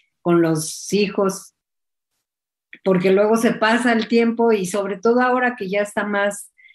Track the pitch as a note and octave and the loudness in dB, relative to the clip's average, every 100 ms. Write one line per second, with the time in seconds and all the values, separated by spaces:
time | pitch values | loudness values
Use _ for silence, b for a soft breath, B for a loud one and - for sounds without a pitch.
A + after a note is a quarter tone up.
0 | b _ - E3+ E3 D#3+ D#3 - - G3 | b _ 0 2 2 0 -4 -10 -4 -2
1 | G3+ G3+ G3 F#3+ - _ _ _ _ _ | -2 -2 -2 -4 -12 _ _ _ _ _
2 | _ _ _ _ _ _ _ - - F#3 | _ _ _ _ _ _ _ -6 0 2
3 | F#3+ F#3+ G#3+ A3+ A#3 - G#3+ A#3 B3 A#3 | 2 2 2 2 0 0 0 2 2 0
4 | - A#3 A#3 A3+ A#3 G#3+ F#3 G#3 G3 G3 | 0 2 2 2 2 2 0 -4 -4 -2
5 | A3+ A#3+ B3+ B3 B3 B3 F#3+ G3+ G3+ A3 | 0 2 2 2 0 -2 -4 -2 -2 -4
6 | G#3 G3+ G3+ G3+ - _ b | -4 -2 -2 -4 -12 _ b